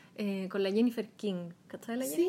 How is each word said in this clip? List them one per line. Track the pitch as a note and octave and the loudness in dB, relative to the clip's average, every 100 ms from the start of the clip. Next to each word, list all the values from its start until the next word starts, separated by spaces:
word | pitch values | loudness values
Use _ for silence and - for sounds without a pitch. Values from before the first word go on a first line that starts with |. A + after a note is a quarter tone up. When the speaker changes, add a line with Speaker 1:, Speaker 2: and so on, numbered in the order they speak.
| - - | -14 -4
Speaker 1:
eh, | G#3 G3 F#3 | -2 -2 -2
con | G3 | 0
la | F#3+ | 2
Jennifer | G3+ A#3+ A#3 G#3+ | 4 4 2 -6
King. | - G#3 F3+ E3+ E3+ - | -6 -4 -2 -6 -12 -16
¿Cachai | F3+ - A#3 | -12 -6 -4
la | |
Speaker 2:
Sí, | C4 D#4 | -2 2